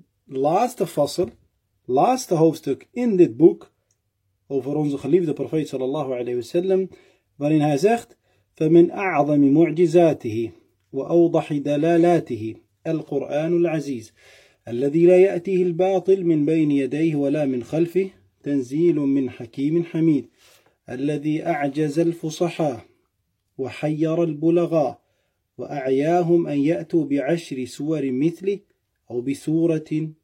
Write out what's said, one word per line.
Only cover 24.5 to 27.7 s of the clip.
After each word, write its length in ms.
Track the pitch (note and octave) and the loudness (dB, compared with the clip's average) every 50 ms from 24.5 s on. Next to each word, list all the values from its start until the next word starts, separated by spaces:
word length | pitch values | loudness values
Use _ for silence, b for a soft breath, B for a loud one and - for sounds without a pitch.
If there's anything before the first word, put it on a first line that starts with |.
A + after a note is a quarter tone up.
| E3 F3 F3 D3+ E3 D#3+ C#3 A#2+ - - _ _ _ _ _ _ _ _ _ _ _ | 2 2 2 2 2 0 0 0 -4 -8 _ _ _ _ _ _ _ _ _ _ _
وأعياهم 880 | - C3+ - D3 C#3 C3 C3+ C3+ C3+ C#3+ D#3+ F3 F3 E3+ E3 F3 E3+ E3 | -14 -12 -10 -8 -6 -2 -2 0 0 2 2 2 2 2 4 2 2 2
أن 120 | D3+ D3 C#3+ | 0 -2 0
يأتوا 460 | C#3 D#3 E3+ - D#3+ - F3 E3 D3 | 0 0 0 -2 -4 -2 -2 -2 0
بعشر 600 | C3+ C#3 C#3+ C#3 C#3+ E3+ E3 - - C#3 B2+ B2+ | 0 -2 -2 0 -2 -2 -4 -4 -8 -10 -10 -10
سور 460 | A#2+ | -10